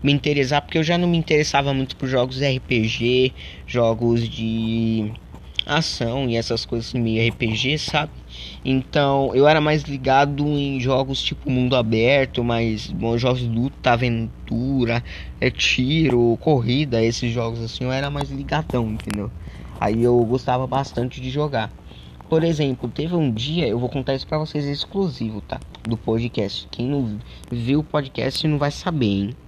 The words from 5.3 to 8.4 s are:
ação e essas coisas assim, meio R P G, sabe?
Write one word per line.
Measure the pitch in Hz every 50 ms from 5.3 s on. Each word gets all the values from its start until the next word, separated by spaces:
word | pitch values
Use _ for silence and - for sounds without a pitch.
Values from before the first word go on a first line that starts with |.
| - - - - - - -
ação | - 143 156 160 - - - 127 117 117 135 139 123
e | 113
essas | 117 113 - 117 113 -
coisas | - - 117 117 -
assim, | - 127
meio | 117 113 110 110
R | 113 117
P | 110 - 123 113 110
G, | 107 - 127 127 113
sabe? | - - - 151 147 151 - - - - - -